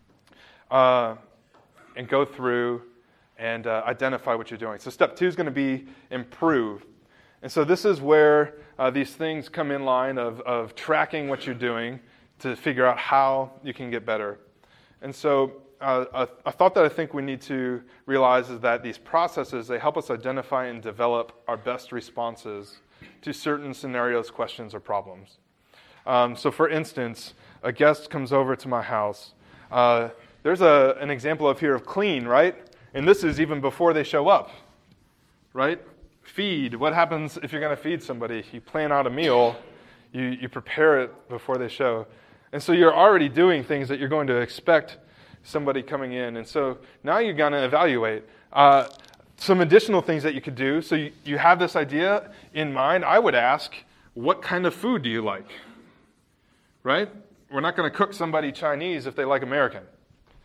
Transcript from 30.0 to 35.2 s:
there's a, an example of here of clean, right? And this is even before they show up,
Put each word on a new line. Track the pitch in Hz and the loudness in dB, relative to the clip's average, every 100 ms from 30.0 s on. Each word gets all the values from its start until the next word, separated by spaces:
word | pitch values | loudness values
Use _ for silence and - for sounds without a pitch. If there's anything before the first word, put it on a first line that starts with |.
| 117 - - _ | 0 -10 -20 _
there's | 147 180 | -2 4
a, | 175 147 135 131 | 6 8 6 2
an | 143 | -4
example | 135 139 156 147 | -4 -4 0 0
of | 135 | 2
here | 151 | 0
of | 127 - | 0 -2
clean, | 196 208 147 120 | -4 -2 -2 2
right? | 127 175 - - _ - | 4 4 0 -12 _ -12
And | 135 156 | 0 4
this | 202 | 4
is | 165 139 | 2 0
even | 160 147 | -2 -2
before | 135 - 170 | -4 0 2
they | 156 | 2
show | 139 151 156 | 0 0 4
up, | 170 - - - _ _ _ _ _ | 4 2 -12 -20 _ _ _ _ _